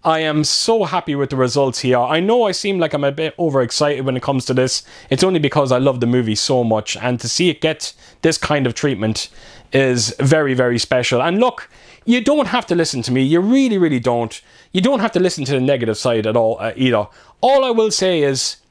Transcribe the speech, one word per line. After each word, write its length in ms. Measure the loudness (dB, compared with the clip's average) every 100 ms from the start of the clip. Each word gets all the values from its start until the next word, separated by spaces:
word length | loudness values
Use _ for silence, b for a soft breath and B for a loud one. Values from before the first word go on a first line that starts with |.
I 160 | 0 0
am 240 | 0 0
so 400 | 0 -2 0 0
happy 300 | 0 -2 -2
with 160 | -4 -2
the 60 | 0
results 440 | 0 2 0 0
here. 200 | 0 2
I 200 | 2 0
know 240 | 2 2
I 100 | 0
seem 260 | -2 -2 0
like 140 | 0
I'm 100 | 0
a 80 | -2
bit 240 | -2 -6 -2
overexcited 640 | 0 0 0 0 -2 -2
when 140 | -2 -2
it 60 |
comes 220 | -2 -2 0
to 80 | 0
this. 280 | 0 -2 B B B
It's 120 | 0
only 160 | 2 2
because 320 | 0 0 2
I 60 | 2
love 220 | 2 2
the 80 | 2
movie 280 | 2 0 -2
so 280 | 0 0
much, 340 | 2 -2 -2 -6
and 220 | -4 -4
to 80 | -4
see 200 | 0 0
it 120 | 0
get 320 | -2 -4 -10 -14 b b
this 160 | 0 0
kind 280 | -2 0 0
of 80 |
treatment 560 | 0 -2 0 -2 -2 -8 B B B B
is 420 | 0 2 2 -2 -2
very, 360 | 2 2 2 0
very 220 | 0 0
special. 440 | 0 0 2 0
And 180 | 0 2
look, 300 | 0 -2 -20 B B B
you 160 | 0 2
don't 280 | 2 0 2
have 180 | -2 0
to 100 | -2
listen 260 | 0 -4
to 100 | -2
me. 80 | 0
You 180 | 2 2
really, 380 | 2 2 2 2
really 240 | 2 0
don't. 400 | 0 -2 -4 -10 b b b
You 80 | 0
don't 180 | 0 0
have 140 | 0
to 80 | 0
listen 240 | -2 -2 -4
to 80 |
the 80 | 0
negative 360 | 0 0 -2 -2
side 300 | -2 0 0
at 80 | 0
all, 220 | 0 -2
uh, 140 | -6 -2
either. 320 | 0 0 -2 b b b
All 240 | 2 2
I 80 | 2
will 200 | 0 0
say 320 | 0 0 2
is 340 | 0 -2 -6 -10 _